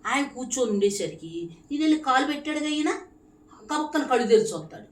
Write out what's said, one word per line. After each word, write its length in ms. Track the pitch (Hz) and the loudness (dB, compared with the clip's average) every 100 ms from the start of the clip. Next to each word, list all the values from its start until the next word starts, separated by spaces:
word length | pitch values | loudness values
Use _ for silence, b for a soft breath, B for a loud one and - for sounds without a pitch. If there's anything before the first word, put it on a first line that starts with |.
| 208 | 0
ఆయన 200 | 262 285 233 | 0 -2 -6
కూర్చొని 360 | 254 262 240 | -6 -2 0
ఉండేసరికి 760 | 202 202 196 160 - 160 165 170 B - | 2 2 0 -6 -6 -10 -10 -10 B -8
ఇది 120 | 294 | 0
వెళ్ళి 160 | 311 302 | 2 2
కాలు 260 | 269 262 285 | 4 2 2
పెట్టాడు 340 | 285 302 302 | -2 -4 -4
కదా 80 | 302 | -2
ఈయన, 220 | 302 311 415 - - _ _ _ - - | -2 -2 -2 -8 -20 _ _ _ -20 -6
గబక్కన 300 | 302 302 311 | -4 -2 -2
కళ్ళు 240 | 269 247 233 | 2 2 6
తెరిచి 260 | 214 - | 4 4
వస్తాడు. 300 | 170 - - - | -6 -10 -16 -20